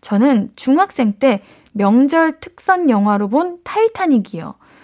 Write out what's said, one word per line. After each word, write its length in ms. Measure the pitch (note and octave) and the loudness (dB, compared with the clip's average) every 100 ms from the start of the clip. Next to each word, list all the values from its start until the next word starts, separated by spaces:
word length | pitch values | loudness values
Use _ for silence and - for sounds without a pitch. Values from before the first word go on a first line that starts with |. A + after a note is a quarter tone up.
저는 520 | - G3+ C4 B3 - - | -4 0 2 2 -2 -8
중학생 560 | - C#4+ G4 - A3 G3+ | -2 0 0 -2 -4 0
때 240 | C4+ G3+ _ - _ | 0 0 _ -20 _
명절 680 | G3+ G3 A3+ C#4 E4 E4 D#4 | -2 2 2 2 2 0 -2
특선 480 | - - - F#4 E4+ | -16 -12 0 0 2
영화로 380 | G#3+ G#3 G3+ G#3 | 2 2 0 0
본 300 | B3+ F4+ F4 | -2 -2 -8
타이타닉이요. 880 | - - A4 A4 F4+ B3+ F#3+ E3+ D3+ - _ _ | -8 -2 -2 0 0 0 0 -12 -14 -18 _ _